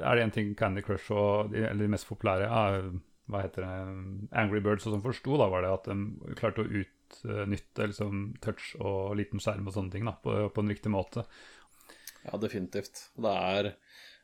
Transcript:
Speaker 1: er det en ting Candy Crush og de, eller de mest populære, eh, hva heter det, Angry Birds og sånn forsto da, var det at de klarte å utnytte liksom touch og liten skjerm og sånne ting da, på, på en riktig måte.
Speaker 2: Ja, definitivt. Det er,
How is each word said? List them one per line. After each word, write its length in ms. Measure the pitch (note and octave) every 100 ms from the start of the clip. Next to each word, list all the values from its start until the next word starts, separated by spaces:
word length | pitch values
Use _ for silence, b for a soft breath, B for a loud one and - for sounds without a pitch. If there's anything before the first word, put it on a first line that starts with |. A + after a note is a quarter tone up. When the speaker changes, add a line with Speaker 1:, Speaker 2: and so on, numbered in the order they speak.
Speaker 1:
er 140 | B2+ A#2+
det 60 |
en 60 | A2
ting 240 | A#2 G#2 G#2
Candy 240 | G#2+ G2
Crush 280 | G2 G2 -
og 420 | G#2 G#2 G#2 G#2+
de, 60 | A2 A2
eller 160 | G#2
de 80 | G#2
mest 160 | G2+ -
populære, 380 | G#2 G#2+ F#2 G#2
eh, 420 | A2+ G#2 G2 F#2+ F2+ - _ -
hva 140 | G2+
heter 200 | G2 -
det, 680 | F#2 F#2 F#2+ F#2+ F#2+ G2 G2+
Angry 280 | A#2+ G#2 G#2+
Birds 260 | G#2 G#2 A2
og 80 |
sånn 100 | G#2
forsto 320 | A#2+ A2+ C3+ C#3+
da, 100 | G#2
var 140 | F#2
det 80 | F#2
at 120 | F#2+
de 500 | - G2+ G#2 - E2
klarte 280 | - A2+ F#2
å 80 | A2+
utnytte 1160 | G#2+ F2+ _ _ - A2+ G#2 G2+ G2+ - - G#2+
liksom 440 | G#2 G#2 G2 G#2 -
touch 340 | A2+ G#2 - -
og 360 | G2 G2 G2 G#2
liten 220 | G2+ G2
skjerm 260 | - G2+ G2+
og 80 |
sånne 180 | G2 F#2+
ting 120 | G2+
da, 80 | A2+
på, 360 | - - G#2 G#2
på 100 | -
en 60 | G#2
riktig 220 | G2+ G#2+
måte. 360 | G2 F2+ A#2+ - B B B B B B B B B
Speaker 2:
Ja, 120 | - G2
definitivt. 720 | G#2+ G#2 F#2 G2+ - - - -
Det 120 | A2
er, 380 | F#2+ F2+ G2 G#2 - B B B B